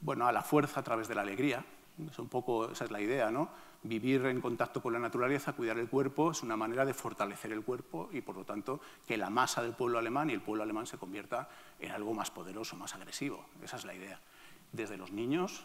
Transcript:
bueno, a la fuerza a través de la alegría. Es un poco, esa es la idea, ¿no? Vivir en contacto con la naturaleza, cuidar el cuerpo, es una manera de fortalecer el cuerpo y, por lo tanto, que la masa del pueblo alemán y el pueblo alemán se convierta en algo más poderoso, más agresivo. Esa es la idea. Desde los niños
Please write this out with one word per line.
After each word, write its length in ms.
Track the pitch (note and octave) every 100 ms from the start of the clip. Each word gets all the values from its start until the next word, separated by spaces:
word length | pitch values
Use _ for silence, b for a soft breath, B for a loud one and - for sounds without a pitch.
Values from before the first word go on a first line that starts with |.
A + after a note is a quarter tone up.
bueno, 260 | D3+ C3 B2
a 40 |
la 100 | A2
fuerza 360 | - D3 C#3+ C#3
a 60 |
través 240 | B2 A2+ A2+
de 80 | G#2
la 60 |
alegría. 420 | G2+ G2 C#3+ B2+ - - - - D#3
Es 80 | -
un 100 | A#2+
poco, 420 | B2+ A#2 A#2 A2+
esa 140 | -
es 60 | A#2
la 100 | G#2
idea, 300 | G#2 C3+ A2
¿no? 180 | B2 E3 B B B
Vivir 440 | A2 A2+ B2+ C3+ C3
en 140 | B2+
contacto 400 | A#2+ A#2 A#2+ B2+
con 100 | A#2+
la 60 | A#2
naturaleza, 560 | A#2 A#2+ B2+ C#3+ -
cuidar 240 | C#3 A#2 A2+
el 100 | A#2
cuerpo, 440 | C3+ C#3 C3+ D#3+
es 100 | D#3
una 120 | A#2+
manera 300 | A2 A2 B2
de 80 | C3+
fortalecer 600 | - A2+ G#2 G2+ G2+ A2
el 100 | G#2+
cuerpo 480 | G#2+ B2 - E3 F3
y, 80 | -
por 160 | - F#2
lo 80 |
tanto, 360 | G2 G#2 G#2 C#3 B B -
que 100 | A2+
la 140 | F#2
masa 320 | A#2 B2+ -
del 100 | A#2
pueblo 260 | A#2 B2 A#2
alemán 300 | A2+ C3 D#3
y 60 |
el 80 | G#2+
pueblo 200 | - G#2+
alemán 240 | G#2+ G#2+ A#2
se 120 | A#2+
convierta 500 | F#2 G2+ G2 A#2+ C3 B B B
en 120 | F#2+
algo 200 | G2+ G#2
más 180 | A2 F#2
poderoso, 460 | - F2 G2+ A2+ E2+
más 180 | F#2+
agresivo. 520 | G2+ F#2+ - C#3+ F2 - -
Esa 140 | F#2 B2
es 80 | G2+
la 80 |
idea. 260 | F#2 F#2+ F#2+ - b b b b
Desde 260 | A2+ G#2 G2
los 120 | F#2
niños 540 | G2+ A#2+ D#3+ F3+ -